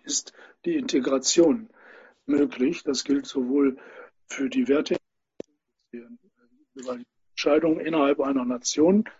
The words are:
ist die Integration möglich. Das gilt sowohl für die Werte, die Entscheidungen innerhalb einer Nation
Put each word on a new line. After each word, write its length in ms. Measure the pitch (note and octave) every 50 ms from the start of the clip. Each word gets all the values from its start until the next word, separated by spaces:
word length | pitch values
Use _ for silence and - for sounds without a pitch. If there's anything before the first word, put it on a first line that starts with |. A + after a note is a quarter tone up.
| _
ist 300 | - D4 - - - - - - - _ _ -
die 120 | F3 E3
Integration 920 | D3 B2 - - C#3 B2 D3+ C3+ C3 B2+ - - F3 E3 D#3 B2+ A2+ A2 - _ _ - - - - - - _ _ _
möglich. 560 | - C#3+ C#3+ C#3+ B2 - A#2 B2+ D3+ F3 - -
Das 200 | D3+ C3+ A#2+ -
gilt 240 | - C#3 C#3+ C3+
sowohl 500 | - - C#3 B2+ B2 C3+ C#3+ C#3+ C3+ B2+ - - - - - - - _ _ _
für 240 | _ - - C#3 B2
die 180 | B2+ C3 B2
Werte, 300 | B2 C#3 D3+ C#3+ - F3+ - - _ _ _ _ _ _ _ - - _ _ _ _ _ _ _ _ -
die 100 | A#3 A#3 - A#3+ - _ G3 _ A#3+ _ _ _ C4+ _ _ _ - - B2+ B2 A#2+ B2 - _ _ _ _ _
Entscheidungen 460 | - - D3+ D3 D#3 E3 D#3+ D#3+ D#3+
innerhalb 380 | - D#3 E3 D#3 C#3 C#3 D3 C#3+
einer 260 | C3+ C3+ C#3 C3 B2
Nation 600 | B2 B2+ A#2+ - - - D3 D3+ F3 G3 G#3+ A3 - -